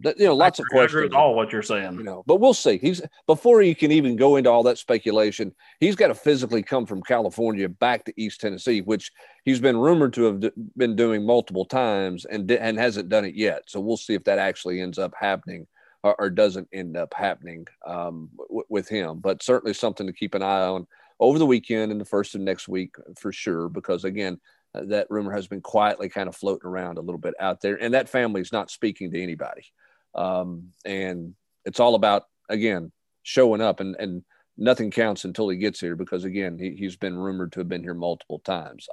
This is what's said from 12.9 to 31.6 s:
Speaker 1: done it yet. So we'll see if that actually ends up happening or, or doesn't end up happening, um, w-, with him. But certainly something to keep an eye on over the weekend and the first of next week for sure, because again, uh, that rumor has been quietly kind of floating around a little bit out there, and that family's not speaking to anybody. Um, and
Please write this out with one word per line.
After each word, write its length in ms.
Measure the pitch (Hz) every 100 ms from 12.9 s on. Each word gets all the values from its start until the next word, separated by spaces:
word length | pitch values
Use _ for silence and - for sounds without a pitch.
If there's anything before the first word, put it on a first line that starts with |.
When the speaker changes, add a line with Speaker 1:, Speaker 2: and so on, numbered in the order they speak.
| 104 90
Speaker 1:
done 160 | 107 98
it 100 | 78
yet. 280 | 107 73 -
So 160 | 101
we'll 160 | 104 110
see 160 | -
if 100 | 101 92
that 140 | 98
actually 400 | 95 - 90 90
ends 180 | 92 90
up 160 | 90 -
happening 480 | 101 95 - 90 80 _ _ _
or, 120 | 104 101
or 120 | 101
doesn't 400 | 90 104 92 90
end 240 | 95 87 82
up 180 | 82
happening, 540 | - 101 87 85 85 85 _ -
um, 440 | 87 87 82 80 -
w-, 260 | - 107 -
with 180 | 104 95
him. 320 | 107 82 82
But 240 | 95 95
certainly 300 | - 127 110
something 340 | 101 113 98 98
to 60 |
keep 220 | - 101 98
an 60 |
eye 180 | 95 95
on 260 | 92 92 90 _ _ -
over 180 | 117 151
the 80 | 151
weekend 460 | 123 - 113 110
and 80 | 107
the 60 | 101
first 280 | 101 101
of 60 | 101
next 300 | 98 92 -
week 260 | 92 90 - - 87
for 140 | 101
sure, 340 | - - 85 85
because 380 | 87 - 87 95
again, 340 | 98 95 90 _ _ _ -
uh, 60 | 98
that 220 | 104 -
rumor 220 | 104 101
has 160 | 101 90
been 140 | 98
quietly 460 | - 110 104 - 98
kind 200 | - 95
of 60 | -
floating 340 | 98 98 90
around 300 | 92 90 85
a 20 |
little 160 | 85 85
bit 160 | 82 -
out 200 | 95 90
there, 220 | 101 101
and 140 | 117 131
that 120 | 127
family's 440 | 131 120 98 87
not 180 | 110 95
speaking 400 | - 113 92 92
to 100 | 80
anybody. 460 | 90 78 - - - _ _ _ _
Um, 600 | - 95 92 90 85 90 _ -
and 480 | 95 95 90 85 90 _ _